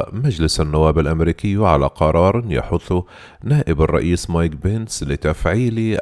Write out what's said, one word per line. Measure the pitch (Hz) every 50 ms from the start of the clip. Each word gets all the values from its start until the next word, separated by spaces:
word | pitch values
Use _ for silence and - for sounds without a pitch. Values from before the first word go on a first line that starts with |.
| - - -
مجلس | 113 135 143 95 78 80 78 - -
النواب | 80 76 76 78 78 78 76 80
الأمريكي | 73 76 82 80 82 85 82 - - 104 98
على | 104 107 90 78 71 69
قرار | 69 - - 80 78 78 82 90 98 101 117 117
يحث | 104 73 60 - - 87 85 - - 92 90 90 - - - - - - - -
نائب | 127 147 147 - - 80 73
الرئيس | 78 - - - - 87 87 - - -
مايك | 85 82 85 82
بينس | 76 69 - 95 107 113 113 - - - 80
لتفعيل | 69 71 - - 76 - - - 85 95 117 127 117 110 113 113 110 104 -